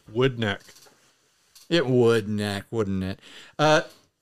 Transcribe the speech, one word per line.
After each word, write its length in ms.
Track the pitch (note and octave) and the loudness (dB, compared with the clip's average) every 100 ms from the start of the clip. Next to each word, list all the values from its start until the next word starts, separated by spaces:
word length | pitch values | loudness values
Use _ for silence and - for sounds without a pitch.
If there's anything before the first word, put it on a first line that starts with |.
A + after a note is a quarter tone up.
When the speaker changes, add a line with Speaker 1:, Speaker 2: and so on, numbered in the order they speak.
| - | -8
Speaker 1:
Wood 260 | A2 C3 A#2 | 0 0 0
neck. 220 | A2 G2 - - - _ _ _ _ _ _ - - | -4 -6 -12 -20 -20 _ _ _ _ _ _ -20 -4
Speaker 2:
It 180 | E3+ B2+ | -2 2
would 420 | B2 A#2 A#2 G#2 | 4 4 2 0
neck, 360 | G#2 G#2 G2+ - | -4 -4 -6 -6
wouldn't 320 | A2+ G2 F#2+ | -6 -4 -4
it? 160 | F#2 G2 - - - - | -6 -10 -16 -20 -16 -2
Uh, 240 | D3+ D#3 - - _ _ | 2 2 0 -18 _ _